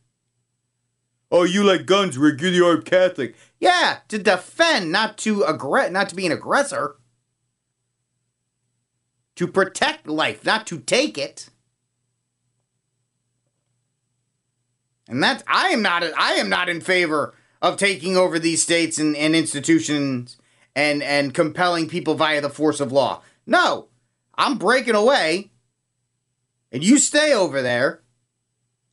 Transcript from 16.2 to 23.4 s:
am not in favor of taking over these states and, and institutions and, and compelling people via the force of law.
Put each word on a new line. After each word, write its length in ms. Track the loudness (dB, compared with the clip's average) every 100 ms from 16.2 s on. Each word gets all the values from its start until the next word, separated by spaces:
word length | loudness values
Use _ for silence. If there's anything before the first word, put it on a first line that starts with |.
| -2
am 140 | -2 -2
not 200 | -2 -4
in 120 | -4
favor 540 | -2 0 0 -2 -4 -8 _ _
of 160 | -2 0
taking 400 | -2 -2 -2 2
over 220 | 2 0
these 240 | -2 -2
states 360 | 0 0 0 -2
and, 160 | -2 0
and 200 | 0 0
institutions 1000 | 0 -4 0 2 2 -2 -2 -6 -8 -18 _ _ _
and, 280 | -2 -2 -2
and 320 | -2 0 0
compelling 540 | 0 -2 0 0 0 -4
people 260 | -4 -4
via 260 | 0 0 0
the 100 | -2
force 300 | -2 -2 0
of 120 | 0
law. 300 | 0 0 -2 -12 _